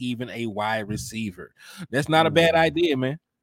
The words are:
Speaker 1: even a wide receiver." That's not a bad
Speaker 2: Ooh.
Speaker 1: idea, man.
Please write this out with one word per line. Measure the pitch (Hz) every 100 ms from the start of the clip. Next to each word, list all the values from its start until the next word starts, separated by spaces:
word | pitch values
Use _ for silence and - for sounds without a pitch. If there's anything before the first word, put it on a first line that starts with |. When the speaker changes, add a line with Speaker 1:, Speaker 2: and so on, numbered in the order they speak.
Speaker 1:
even | 123 117 123
a | 117 117
wide | 98 107 110 101
receiver." | 107 - 110 107 90 78 _ - - 180
That's | 135 151
not | 160 160
a |
bad | 156 165 165
Speaker 2:
Ooh. |
Speaker 1:
idea, | 165 151 170 131
man. | 131 156 _ _